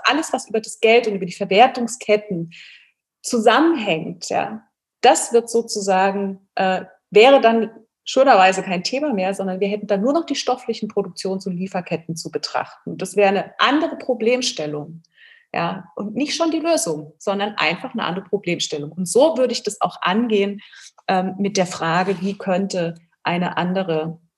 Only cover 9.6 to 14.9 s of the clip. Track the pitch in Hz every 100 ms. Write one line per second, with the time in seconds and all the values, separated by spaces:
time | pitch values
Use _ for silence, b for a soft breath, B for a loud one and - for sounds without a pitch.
9.6 | 196 208 208 202 233 311 330 277 - 254
10.6 | - 220 214 - 190 - 196 190 190 175
11.6 | 190 185 175 165 - 165 160 151 - -
12.6 | - - - 170 190 202 196 196 - -
13.6 | 226 294 320 - - 226 220 254 254 -
14.6 | 151 147 156